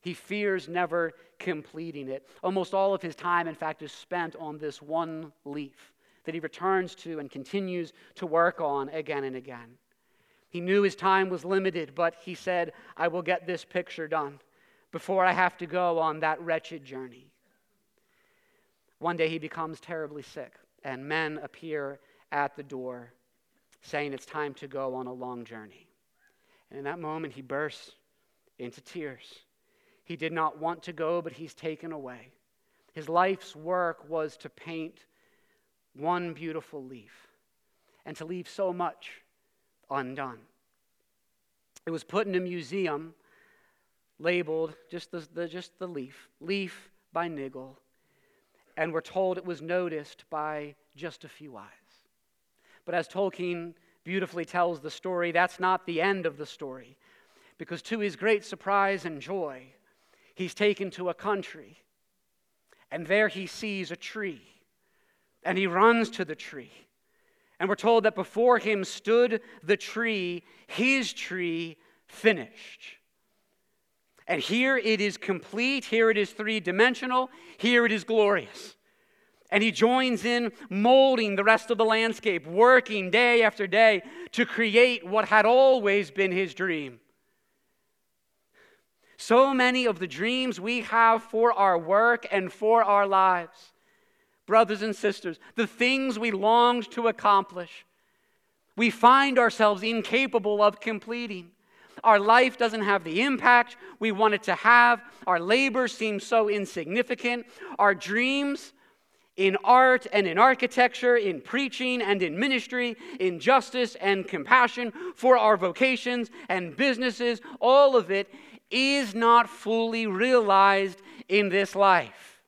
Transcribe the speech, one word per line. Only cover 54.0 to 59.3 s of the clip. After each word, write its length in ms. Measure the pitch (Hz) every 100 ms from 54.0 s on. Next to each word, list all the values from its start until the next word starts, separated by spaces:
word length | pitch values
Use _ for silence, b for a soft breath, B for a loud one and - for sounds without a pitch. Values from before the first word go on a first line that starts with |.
beautifully 420 | - 185 175 170 165
tells 340 | 180 175 165
the 100 | 147
story, 420 | - 185 180 175
that's 280 | 170 175 -
not 260 | 185 185 -
the 160 | 160
end 240 | 180 196 165
of 120 | 143
the 80 | 147
story, 500 | - 147 131 120 _ b b b b b b
because 240 | 165 170
to 160 | - 226
his 160 | 208 147
great 280 | 208 214
surprise 600 | 208 185 - 202 196 196 165
and 160 | 151
joy, 420 | 135